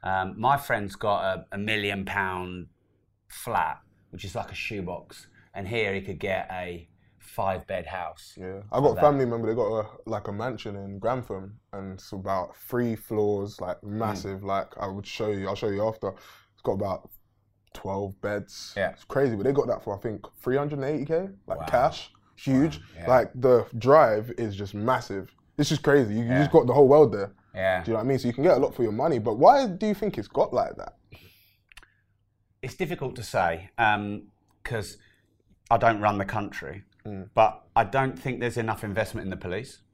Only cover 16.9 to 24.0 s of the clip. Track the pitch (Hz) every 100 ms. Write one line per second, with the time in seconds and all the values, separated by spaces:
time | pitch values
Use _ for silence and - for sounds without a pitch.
16.9 | 92 - - _ _ _ _ _ - -
17.9 | 98 101 98 104 104 - - - - 92
18.9 | - - 139 135 110 113 139 120 117 -
19.9 | 101 117 104 - _ - 131 147 147 135
20.9 | 151 143 160 190 196 - - 80 135 143
21.9 | - - _ _ _ - 131 160 151 -
22.9 | - 95 127 107 127 127 123 107 120 120
23.9 | 151